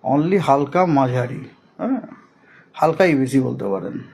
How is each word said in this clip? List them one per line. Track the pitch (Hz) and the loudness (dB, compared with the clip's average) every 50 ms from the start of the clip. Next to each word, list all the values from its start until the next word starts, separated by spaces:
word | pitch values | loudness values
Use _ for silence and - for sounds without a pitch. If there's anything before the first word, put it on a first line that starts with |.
| - - 131 | 0 0 0
Only | 143 151 170 190 196 | 2 2 2 2 0
হালকা | 160 - 139 139 143 135 - 175 185 | 2 2 2 2 2 0 0 0 2
মাঝারি, | 175 156 139 135 127 123 127 123 123 - 104 104 - - _ _ _ _ _ | 4 4 2 2 2 0 -2 -2 -4 -6 -10 -12 -16 -20 _ _ _ _ _
হ্যাঁ, | - 233 269 233 - - - - - _ _ _ _ _ - - - _ _ | -6 -4 -4 -4 -6 -12 -20 -20 -20 _ _ _ _ _ -20 -20 -20 _ _
হালকাই | - - 160 160 160 190 180 156 | 0 0 0 2 2 2 4 4
বেশি | 135 131 123 127 135 | 2 0 2 0 0
বলতে | 127 120 123 127 - | 0 0 -4 -4 -4
পারেন | 98 98 95 92 - - - - - | -4 -4 -4 -6 -8 -10 -12 -14 -14